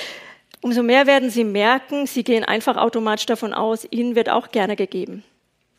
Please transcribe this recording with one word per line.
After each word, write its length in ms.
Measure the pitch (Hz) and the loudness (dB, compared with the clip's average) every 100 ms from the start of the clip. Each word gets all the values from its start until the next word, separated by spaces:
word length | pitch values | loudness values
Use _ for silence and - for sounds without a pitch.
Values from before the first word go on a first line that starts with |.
| - - - - _ - | -12 -14 -20 -20 _ -8
umso 200 | 247 240 | -2 0
mehr 260 | 233 262 277 | 4 4 6
werden 220 | 277 254 | 4 2
Sie 140 | 233 | 0
merken, 640 | 220 202 214 262 262 285 277 | 0 2 2 2 0 -4 -4
Sie 160 | 254 | -2
gehen 220 | 226 226 - | 0 0 2
einfach 320 | 214 269 226 | 0 0 0
automatisch 480 | 226 233 220 214 - | 0 0 -2 -2 -2
davon 280 | 226 220 | -4 -4
aus, 320 | - 220 226 - | -2 -2 -4 -4
Ihnen 240 | 233 240 233 | -4 -2 0
wird 140 | 226 | 2
auch 220 | 233 - | 0 0
gerne 260 | 226 196 202 | -2 -2 -2
gegeben. 460 | 190 185 180 185 - _ _ _ _ | -4 -4 -8 -10 -18 _ _ _ _